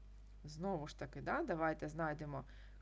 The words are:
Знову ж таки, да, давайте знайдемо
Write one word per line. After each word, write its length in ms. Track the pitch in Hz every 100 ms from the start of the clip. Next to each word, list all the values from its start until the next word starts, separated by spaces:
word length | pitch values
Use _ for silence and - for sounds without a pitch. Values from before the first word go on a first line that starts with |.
| - - - -
Знову 420 | 147 151 185 185 139
ж 120 | -
таки, 220 | 139 143
да, 220 | 139 240
давайте 460 | 320 170 160 160 151
знайдемо 560 | 156 160 151 151 139 135 - - -